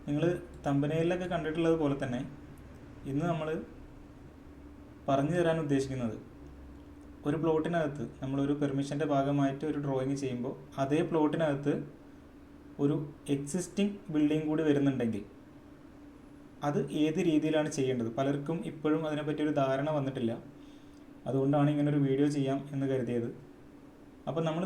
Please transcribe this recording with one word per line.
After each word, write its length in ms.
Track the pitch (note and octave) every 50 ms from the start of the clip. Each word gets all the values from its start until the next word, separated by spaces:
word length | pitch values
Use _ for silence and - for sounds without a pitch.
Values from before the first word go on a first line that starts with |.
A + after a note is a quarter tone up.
| -
നിങ്ങൾ 180 | D3 C#3+ D3+ E3 F3 F3 - - - - - -
തംബ്നെയിലൊക്കെ 640 | D3 C#3 C#3 D3 D3 D#3+ E3 E3+ F3 F3+ F3+ F3+ F3
കണ്ടിട്ടുള്ളത് 460 | F3 D#3+ D3+ D#3 D#3 E3+ E3 E3 E3 D#3+
പോലെ 140 | D3 C#3 C#3 C3+
തന്നെ 180 | C#3 B2 B2 B2 - - - - - - - - - - - - - - - - - C#3
ഇന്ന് 140 | C3+ D3 E3 F3
നമ്മൾ 180 | E3 D#3 D#3 D#3 D#3+ G3 - - - - - - - - - - - - - - - - - - - - - - - - - - - - - C#3+
പറഞ്ഞു 260 | C#3 C#3 C#3 D#3 F3 F3
തരാൻ 180 | E3 E3 D#3+ E3
ഉദ്ദേശിക്കുന്നത് 540 | D3+ C#3 C#3 C3+ C3+ C3 C3+ B2+ A#2+ A2 G2+ - - - - - - - - - - - - - - - - - - - - - - D3
ഒരു 100 | D#3 D#3 D#3
പ്ലോട്ടിനകത്ത് 600 | E3 D#3 D#3 E3+ F3 F3 E3 D#3 C#3+ C#3 - A2+ - - - C#3
നമ്മളൊരു 320 | C3+ C3+ C#3 C#3 C#3+ D3 C#3+
പെർമിഷൻ്റെ 460 | C#3+ C#3 C3+ C#3 C#3 - D3 C#3+ D#3 D3 C#3+
ഭാഗമായിട്ട് 500 | C#3 C#3 C#3+ C#3+ C#3+ C#3 C3+ C3+ - D#3+ D#3
ഒരു 100 | C#3+ C#3+ C#3+
ഡ്രോയിങ് 320 | C#3 C3+ C3 C3 C3+ C#3 C#3 C#3+
ചെയ്യുമ്പോൾ 300 | B2+ A#2+ A#2+ A#2+ C#3+ - - - - - C#3 C3+
അതേ 160 | C3+ D3 E3 E3+ E3
പ്ലോട്ടിനകത്ത് 600 | F3 D#3 D3+ D3 D3+ E3 D#3+ D3 C#3 C3+ - D3 E3+ A#3 - - - - - - - - - - - - - - - - - - - - C#3+
ഒരു 140 | C#3+ D#3 D3 - - - - - - C#3+
എക്സിസ്റ്റിംഗ് 600 | C3+ C#3+ - - F3+ F3 - - G3+ G3+ G3+ G3+ - - - D3+
ബിൽഡിംഗ് 320 | D3+ D3 D3 D#3 D#3 D3+ D3+
കൂടി 140 | D#3 D#3+ D#3+ D3+
വരുന്നുണ്ടെങ്കിൽ 560 | C#3+ C#3 C#3 C#3 C3 A#2+ A#2+ A2 G#2 G2 G#2 - - - - - - - - - - - - - - - - - - - - - - - - - - - D3 D3
അത് 120 | C#3+ G3+ - - D3+ D#3 D3+
ഏത് 180 | D#3 - F#3 F3 E3
രീതിയിലാണ് 420 | D#3 D3+ D#3+ D#3 D#3 D3+ D3+ C#3 - C#3
ചെയ്യേണ്ടത്. 340 | C3 B2+ B2+ A#2+ A2+ A2+ - C#3
പലർക്കും 400 | C3+ C#3 C#3+ - - D#3+ E3 F3+ A3+ D#3+
ഇപ്പോഴും 300 | C#3+ - - D3+ D#3 D#3+ D#3+ D3+
അതിനെപ്പറ്റി 360 | D3+ C#3+ D3 D3+ C#3+ D3+ D3+
ഒരു 100 | D#3 C#3+ C#3
ധാരണ 260 | C3+ C3+ C3+ C#3 C#3+ D#3 D#3 C#3+
വന്നിട്ടില്ല. 340 | C3+ C3 C3 C3+ A#2 A2+ A2+ - - - - - - - - - - - - - - - - - - C3+
അതുകൊണ്ടാണ് 380 | C3 C3+ C3+ C#3 D3 D3 C#3+ D3 D3
ഇങ്ങനൊരു 280 | D3 C#3+ D3 D3 C#3+ C#3
വീഡിയോ 240 | C3+ C3+ C#3 D3 D3 C#3+ C#3+
ചെയ്യാം 220 | C3 C3 C3+ C#3+ C#3+ - C#3+
എന്ന് 120 | C3+ C#3 C3+
കരുതിയത്. 360 | C3+ B2 A#2 A#2 A#2+ A#2 A#2 A#2+ - - - - - - - - - - - - - - - - - - - -
അപ്പം 140 | C#3+ E3 E3
നമ്മൾ 160 | D#3+ D#3 E3+ F#3